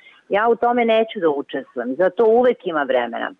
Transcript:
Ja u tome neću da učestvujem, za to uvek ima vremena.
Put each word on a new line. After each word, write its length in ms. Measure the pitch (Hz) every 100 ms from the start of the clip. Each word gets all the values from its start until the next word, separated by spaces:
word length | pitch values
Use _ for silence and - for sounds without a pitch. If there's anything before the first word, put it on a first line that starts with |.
| - - -
Ja 180 | 196 233
u 60 | 233
tome 300 | 240 240 226
neću 340 | 220 220 208
da 100 | 165
učestvujem, 680 | 143 - 139 - 123 120 135
za 140 | 185
to 160 | 180 220
uvek 320 | 233 247 - 185
ima 180 | 156
vremena. 480 | 131 127 120 113 113